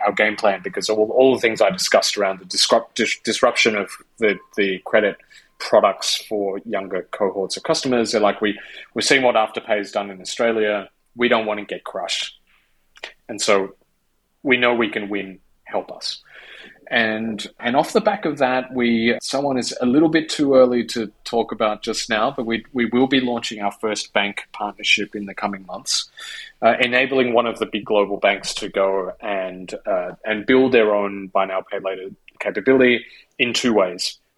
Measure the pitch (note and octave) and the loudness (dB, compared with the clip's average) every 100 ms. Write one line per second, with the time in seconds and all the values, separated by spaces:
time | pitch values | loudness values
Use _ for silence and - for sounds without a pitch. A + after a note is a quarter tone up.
0 | G2+ G2+ G#2+ G#2 G#2+ F#2+ G2 F#2+ F#2 G#2+ | -2 0 0 0 0 0 -4 -6 -2 0
1 | G#2+ B2+ C3 A#2 A2+ G#2+ G2 F#2 - G2+ | 2 4 4 4 2 2 2 0 2 2
2 | - G#2 G2 F#2 F#2 G2 - A#2 - - | 2 0 -2 -4 -6 -2 2 2 0 -4
3 | G#2+ - A2+ G#2 A#2+ - A#2 G#2+ F#2+ - | -4 -4 -4 0 2 2 2 0 -4 -10
4 | _ - A2 F#2 - G#2+ G2 F2+ - A2 | _ -2 0 0 -4 -2 -2 -2 0 2
5 | G2+ - _ - _ - - A2 G2+ - | 2 -2 _ -20 _ -14 2 4 4 2
6 | - - - G#2+ G2 G2 A#2 G2 F#2+ F#2 | -4 -4 -4 -4 -4 -6 -6 -6 -4 -6
7 | - - G2 G2 F#2 - - D#3+ C3 A#2+ | -6 -2 -2 -2 -4 -4 -2 -2 0 0
8 | A2 A2 G2+ - G#2 - - - - A#2 | 2 2 2 2 -2 -4 -10 -20 -10 -4
9 | - C3+ B2 A2 A2 A#2 - G#2 G2 G#2 | 2 4 4 4 2 -2 -2 -2 -2 -4
10 | G2+ F#2 F#2 - A#2 A2+ G#2 G#2 F#2 _ | -6 -10 -10 -2 0 2 0 -2 -6 _
11 | _ A#2+ A#2+ A#2 G#2+ G#2 G2+ F2+ - F#2+ | _ -2 2 2 0 -4 -6 -10 -10 -8
12 | E2+ - - - _ _ _ _ _ _ | -6 -6 -8 -14 _ _ _ _ _ _
13 | - - - G#2 - G2+ G2 - _ _ | -18 -16 -12 -4 2 2 0 -8 _ _
14 | _ _ _ _ C#3 B2 B2 A#2 A2 A2 | _ _ _ _ 0 2 4 2 0 -4
15 | G2+ G2+ F#2+ F2+ _ _ - G2 - - | -6 -6 -8 -14 _ _ -8 -8 -8 -10
16 | - - _ - - - - - - B2 | -12 -12 _ -20 -20 -20 -20 -20 -4 -2
17 | A2 A2 A2+ G#2 - - A#2 C#3 D#3+ A3 | 0 -2 -6 -8 -12 -8 -2 0 2 0
18 | G#3+ - D#3+ C#3+ B2+ B2+ - B2+ A#2+ A2+ | 0 0 -2 0 0 0 -2 0 2 2
19 | A#2 A2+ - C3+ C#3+ B2+ A2+ - B2+ C#3+ | 2 0 -2 -2 -2 -2 -4 -2 2 4
20 | D#3+ D#3+ D#3 - C#3 C3 B2 A#2+ A#2 A#2+ | 4 2 0 0 4 6 6 4 -2 -4
21 | G#2 - - A#2 A2 A2 A2 G#2+ A#2 G#2 | -6 -10 -4 -2 -2 0 0 0 -4 -6
22 | - G#2+ B2+ C3+ A2+ A2+ - B2+ A2+ B2 | -2 0 0 -2 -4 -4 -4 -4 0 2
23 | C3 C3+ B2+ A#2 - G#2+ G2+ - A2 G#2 | 2 2 0 -4 -6 -4 -4 -4 -4 -4
24 | - G#2+ G2+ - - - G#2 - G#2 G#2+ | -2 -2 -2 -4 -14 -10 -10 -4 0 0
25 | G2+ G#2 G2 - G2+ G2+ F#2 G2 - - | 0 -8 -10 -6 -6 -6 -12 -12 -6 -6
26 | - - - - - - A#2 A2+ A#2+ B2+ | -6 -14 -16 -16 -18 0 2 4 2 2
27 | C3 C3 B2 A#2 A#2 - G#2+ G#2+ G2+ G#2 | 2 2 2 2 2 -2 -4 -4 0 2
28 | G2 G2 G2+ G2 - - G2+ G2+ G2 F#2+ | 2 2 2 2 -4 -8 -4 0 0 0
29 | F#2 - A2 G2 F#2 F#2 F2+ G#2 G#2 F#2 | -4 -8 -6 -4 -6 -8 -12 -10 -4 -4
30 | F2+ E2+ G#2+ G#2+ G2+ C3 C3 B2 G#2+ G#2 | -4 -8 -6 -2 2 4 6 4 4 2
31 | G2+ G2 F#2+ G2 F#2+ F#2+ - G2 F#2+ F#2+ | 0 -6 -4 -2 0 -2 -6 -6 -6 -8
32 | F#2+ - _ - G#2 G2+ C3 C3 B2+ A#2 | -10 -16 _ -10 -6 0 4 6 4 2
33 | - - _ - A#2+ - B2 G#2 F#2 F2+ | -4 -20 _ -4 -2 0 2 2 2 -2
34 | - - _ | -8 -10 _